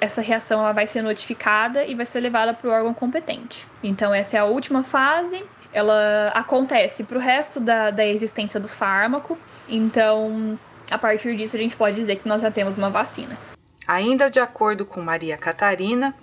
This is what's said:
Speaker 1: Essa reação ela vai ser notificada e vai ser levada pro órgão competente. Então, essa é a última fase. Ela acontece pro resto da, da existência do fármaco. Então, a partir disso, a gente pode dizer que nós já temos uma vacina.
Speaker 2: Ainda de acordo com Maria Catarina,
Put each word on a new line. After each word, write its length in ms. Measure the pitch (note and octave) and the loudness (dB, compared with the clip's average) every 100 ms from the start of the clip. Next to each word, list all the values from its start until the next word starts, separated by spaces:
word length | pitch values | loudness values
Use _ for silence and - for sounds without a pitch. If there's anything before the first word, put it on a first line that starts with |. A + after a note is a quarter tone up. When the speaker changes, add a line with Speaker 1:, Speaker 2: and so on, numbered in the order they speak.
Speaker 1:
Essa 220 | G#3 A#3 | -4 -2
reação 380 | G#3+ A3+ - G#3+ | 0 -2 0 0
ela 120 | G#3+ | 2
vai 140 | G#3+ G#3+ | 2 0
ser 160 | A#3+ | -2
notificada 840 | A3 G#3+ - A3 G#3+ G#3+ A#3 C4+ | -2 -4 -6 -2 2 4 2 0
e 100 | C#4+ | -2
vai 120 | A#3+ A#3+ | -4 -4
ser 140 | B3 | -4
levada 340 | A#3+ A#3 A3+ | 0 2 2
pro 160 | A#3 B3 | 0 0
órgão 240 | A3+ A3+ | 2 0
competente. 720 | A#3 B3 D#4 E4 G#3+ A#3+ - - - | -2 -2 -2 -4 -8 -10 -18 -20 -8
Então, 320 | G3 G3 G#3 | -4 0 2
essa 240 | G3+ G3+ A3 | 2 2 2
é 20 | |
a 60 | G#3 | 2
última 360 | B3+ - C4 | 0 0 -2
fase. 600 | C4 C#4 C4+ E4 F4 F#4 G4+ - - | 2 2 4 2 0 -6 -10 -18 -6
Ela 580 | - G#3 G#3+ G#3 G#3 G#3 | 0 4 4 4 2 2
acontece 680 | A3 A#3 C4 C4 B3 F#3+ - | 0 0 0 2 2 2 -2
pro 160 | G#3+ B3 | -6 -2
resto 400 | B3+ C4 D4 C#4+ | 2 0 0 -2
da, 320 | A3+ A3+ G#3+ | 2 2 2
da 160 | G3+ G#3+ | 2 2
existência 540 | G#3 A3 - G#3 G#3 | 2 -2 -4 -4 -6
do 80 | G3+ | -8
fármaco. 680 | - G3+ G3 A3 C#4 - E4 - - - | -4 0 2 2 0 -4 -10 -10 -20 -6
Então, 880 | A3 A3 A#3 A3 A3 A3 A3 A3 A3 - - - | 0 2 4 4 2 0 -4 -6 -6 -12 -20 -6
a 80 | A#3 | -2
partir 380 | A3+ G#3+ A#3+ | 0 0 -2
disso, 220 | A3 A3 A3 | -4 -4 -4
a 20 | |
gente 180 | A3+ - | -4 0
pode 200 | G#3+ G3+ | 0 0
dizer 200 | A3 G3 | -2 -2
que 120 | A3 | -2
nós 120 | G#3+ | 0
já 100 | A3 | 0
temos 260 | G#3+ G3 G3 | -2 -2 -2
uma 120 | G3 | -2
vacina. 480 | G3+ - - - - - - _ _ - | -2 -4 -8 -14 -14 -18 -20 _ _ -2
Speaker 2:
Ainda 440 | F3+ G#3+ C4 C#4 | 0 2 2 4
de 100 | C4 | 4
acordo 460 | A#3+ - G#3+ G#3 G3+ | 0 0 0 0 -6
com 160 | - | -8
Maria 340 | E3 E3 E3 D3+ | -4 -4 -4 -4
Catarina, 800 | E3 E3 G3+ F#3 F#3+ B3 C4+ C4+ | -4 0 0 2 0 0 -2 -4